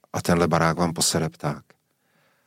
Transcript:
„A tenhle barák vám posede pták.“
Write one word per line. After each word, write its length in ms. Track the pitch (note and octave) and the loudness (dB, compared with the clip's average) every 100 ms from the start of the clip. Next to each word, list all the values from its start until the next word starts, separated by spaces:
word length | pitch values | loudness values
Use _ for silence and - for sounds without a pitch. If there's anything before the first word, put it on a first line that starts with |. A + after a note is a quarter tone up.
| _ | _
„A 100 | - | -6
tenhle 260 | - F2 E2+ | 0 2 4
barák 280 | E2 E2 E2 | 2 2 0
vám 160 | E2+ | -2
posede 360 | E2+ - E2 D#2+ | 0 -2 0 -4
pták.“ 360 | - D2 C#2+ - _ _ _ _ _ _ _ | -6 -8 -8 -14 _ _ _ _ _ _ _